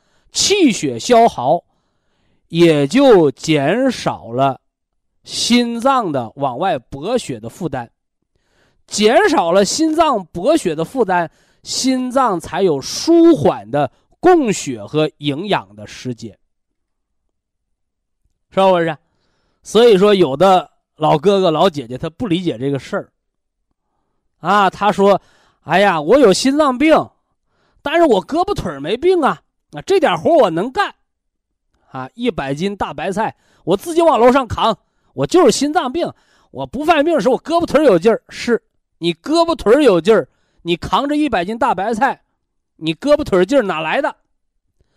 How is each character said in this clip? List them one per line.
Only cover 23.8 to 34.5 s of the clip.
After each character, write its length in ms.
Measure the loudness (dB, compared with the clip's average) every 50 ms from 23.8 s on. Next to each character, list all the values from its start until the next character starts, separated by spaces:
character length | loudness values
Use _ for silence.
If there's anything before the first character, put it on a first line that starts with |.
| _ _ _ _ _ _ _ _ _ _ _ _
啊， 300 | -4 -2 0 2 2 0
他 240 | -2 -2 -2 -2
说 280 | 0 2 2 2 2 2 _ _ _ _ _ _ _ _
：“哎 180 | -6 -2 0 2
呀， 200 | 2 2 0 0
我 180 | 0 2 4 6
有 140 | 6 4
心 240 | 4 4 0 -2 0 2
脏 180 | 0 0 0
病， 180 | 0 2 2 2 2 0 -4 _ _ _ _ _ _ _ _ _ _ _ _ _ _
但 160 | -10 -4 0
是 80 | 2 2
我 200 | 2 2 0 0
胳 200 | -4 -4 -4 -2
膊 100 | -2 -4
腿 160 | -6 -8 -10
儿 80 | -10 -8
没 180 | -6 -6 -6
病 240 | -2 0 2 2 2
啊， 200 | 0 -2 -2 -4 _ _ _ _ _ _
啊， 80 | -18 -12
这 160 | -4 0 0 2
点 180 | 2 0 0 0
活 120 | 0 2 4
我 140 | 4 4 2
能 200 | 0 -2 -6 -4
干 240 | -4 -4 -6 -6 -6 _ _ _ _ _ _ _ _ _ _ _ _ _ _ _ _ _ _ _
啊， 200 | -14 -14 -14 -14 _
一 160 | -6 -6 -4
百 240 | -4 -4 -6 -6 -6
斤 220 | -4 -4 -6 -4
大 160 | -6 -8 -8
白 180 | -8 -8 -8 -6
菜 240 | -4 -4 -6 -6 -8 _ _ _ _ _ -4
我 120 | -4 -4
自 180 | -4 -4 -4 0
己 80 | 2
往 180 | 2 2 4 4
楼 100 | 4 4
上 160 | 4 4 0
扛， 320 | -2